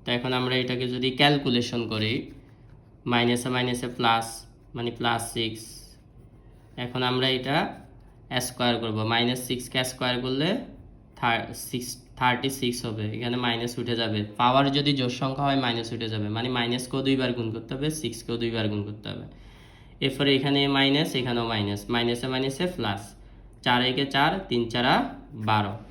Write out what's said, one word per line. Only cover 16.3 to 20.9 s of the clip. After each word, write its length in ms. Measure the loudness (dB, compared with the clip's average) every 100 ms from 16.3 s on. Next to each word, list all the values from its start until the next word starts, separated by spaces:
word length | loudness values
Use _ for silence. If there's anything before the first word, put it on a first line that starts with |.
| -2
মানে 120 | -2 -2
মাইনাস 280 | 0 -2 -2
কেও 100 | -2 2
দুইবার 240 | 2 2 0
গুণ 120 | -2
করতে 160 | -4 -6
হবে, 140 | -4 -2 -2
সিক্স 180 | -6 -8 -6
কেও 100 | -2
দুইবার 220 | 0 0 0
গুণ 80 | -2 -4
করতে 180 | -8 -10
হবে। 160 | -10 -12 -16 -20 -20 -20 -20 -20 -2 -2
এরপরে 240 | 2 4 4
এখানে 220 | 4 4 4 4
মাইনাস, 340 | 4